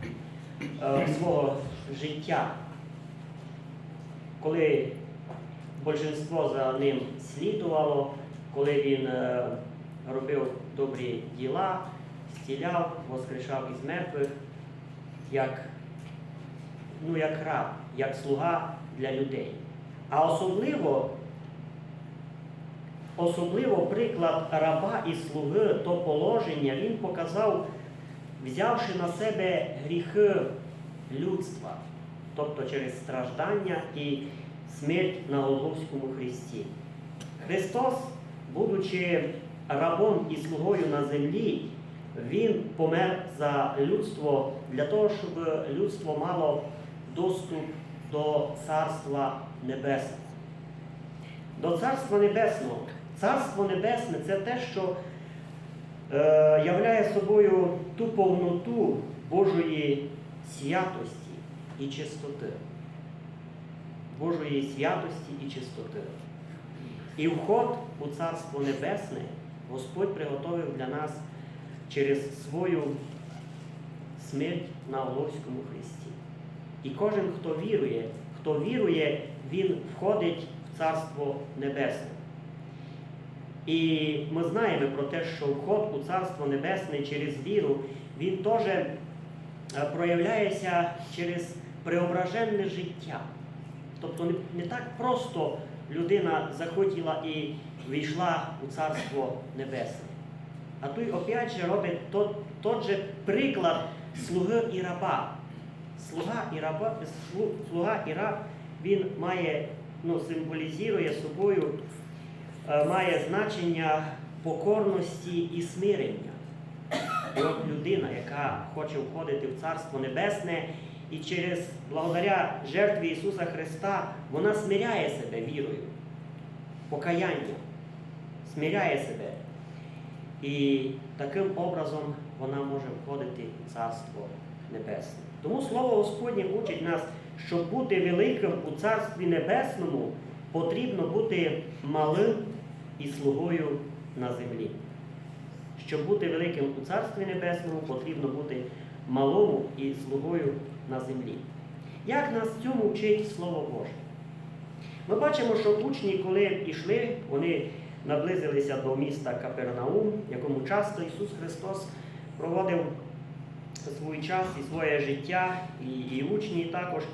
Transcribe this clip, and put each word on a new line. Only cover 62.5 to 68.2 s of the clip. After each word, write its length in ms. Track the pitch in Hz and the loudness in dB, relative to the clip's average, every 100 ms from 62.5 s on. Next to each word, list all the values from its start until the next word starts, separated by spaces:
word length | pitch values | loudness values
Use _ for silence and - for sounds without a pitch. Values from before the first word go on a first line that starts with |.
| - - - - - - - - - - - - - - - - 123 | -8 -10 -12 -12 -12 -12 -12 -12 -14 -14 -14 -14 -14 -12 -12 -12 -4
Божої 420 | 156 165 147 139 | -2 0 0 0
святості 720 | 135 127 156 180 170 - - 139 139 | 0 0 0 0 -2 -8 -8 -8 -8
і 20 | |
чистоти. 500 | - - - - - - - - - - - - - - - - - | -8 -10 -10 -10 -8 -10 -10 -12 -14 -14 -14 -14 -12 -12 -12 -12 0
І 100 | 160 | 0
вход 500 | 165 - 226 233 - - - | 2 4 6 6 0 -6 -8
у 80 | 139 | -6
Царство 520 | - | -2